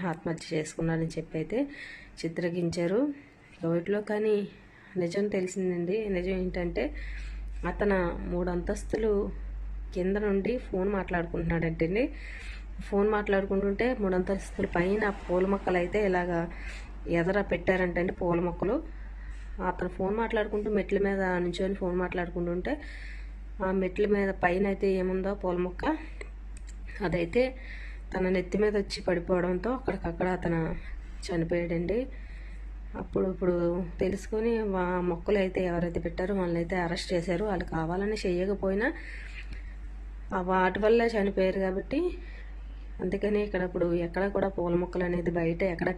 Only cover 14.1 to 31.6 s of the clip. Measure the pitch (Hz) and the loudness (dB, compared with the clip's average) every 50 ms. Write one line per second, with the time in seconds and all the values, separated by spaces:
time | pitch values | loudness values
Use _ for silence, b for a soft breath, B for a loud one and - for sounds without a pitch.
14.1 | 185 185 185 - 196 190 - - - - 190 180 - 175 175 185 202 220 214 202 | 2 2 2 2 0 -2 -4 -6 -6 -4 -2 0 2 2 2 2 2 2 2 0
15.1 | 196 - - - 175 185 185 190 202 196 - 196 180 180 175 180 185 208 214 190 | 0 -2 -2 0 2 2 4 4 2 2 2 2 2 2 2 2 2 2 4 4
16.1 | 185 180 175 175 175 165 170 170 B B B B B B B B B - - - | 4 2 2 2 0 0 0 -2 B B B B B B B B B -10 -4 0
17.1 | 165 170 165 185 190 202 196 196 185 165 165 - 185 185 185 180 170 175 175 196 | 2 2 4 4 2 2 2 2 0 0 2 2 2 4 2 2 2 2 0 0
18.1 | - - 190 175 170 170 180 175 165 - - 185 240 320 - B B B B B | 0 0 0 2 2 2 2 0 0 0 0 0 0 0 -2 B B B B B
19.1 | B B B B B B B B B - 185 185 180 - 185 180 175 - 190 190 | B B B B B B B B B -4 -2 -2 -2 -2 -2 -4 -2 -2 0 0
20.1 | 208 220 226 220 233 220 208 214 - 208 208 214 208 196 185 - 202 185 196 196 | 0 0 0 0 2 0 0 0 0 -2 0 2 2 0 2 2 2 2 2 2
21.1 | 196 196 190 185 180 175 175 180 170 - 190 190 202 196 196 180 175 185 180 180 | 2 2 2 2 2 2 0 0 0 0 -2 -2 -2 0 -2 0 0 0 0 0
22.1 | 180 185 175 170 - 180 175 175 175 180 180 226 285 294 B B B B B B | -2 -2 -4 -2 -2 -2 -2 -2 -2 -2 -2 -2 -4 -4 B B B B B B
23.1 | B B B B B B B - - - 196 190 190 190 190 185 180 - 208 202 | B B B B B B B -12 -6 -4 -2 0 2 2 2 0 0 2 2 4
24.1 | 208 196 196 196 185 - - 180 175 190 202 196 190 190 208 196 190 185 185 185 | 4 4 4 2 2 4 4 4 4 4 2 2 2 2 2 2 2 4 2 2
25.1 | 185 190 185 190 202 202 - 185 175 175 180 180 175 - - 277 320 311 B B | 0 0 0 -2 -2 -2 -2 0 0 0 0 -2 -2 -2 0 0 0 -2 B B
26.1 | B B B - - - - - - - - - - - - - - - 208 170 | B B B -12 -12 -14 -12 -12 -12 -12 -12 -12 -12 -12 -12 -10 -6 -2 -2 0
27.1 | 165 180 170 170 - 240 254 262 262 B B B B B B B B B B - | 0 0 0 2 2 2 2 2 0 B B B B B B B B B B -6
28.1 | - 185 185 185 190 180 175 180 - 196 214 214 208 208 202 - - - - - | -2 0 2 2 2 2 0 0 2 2 4 4 4 2 0 -2 -4 -4 0 0
29.1 | 180 170 170 - 185 180 170 180 185 175 185 226 254 247 - - 185 185 - 170 | 0 0 2 2 2 2 2 2 0 0 0 -2 -2 -2 -2 -4 -4 -2 -2 -4
30.1 | 165 - 180 185 185 175 180 175 170 165 160 160 170 165 B B B B B B | -2 0 0 0 0 0 0 0 0 0 0 -2 -4 -6 B B B B B B
31.1 | B - - - 180 170 170 165 175 170 | B -10 -6 -4 -2 0 0 0 0 0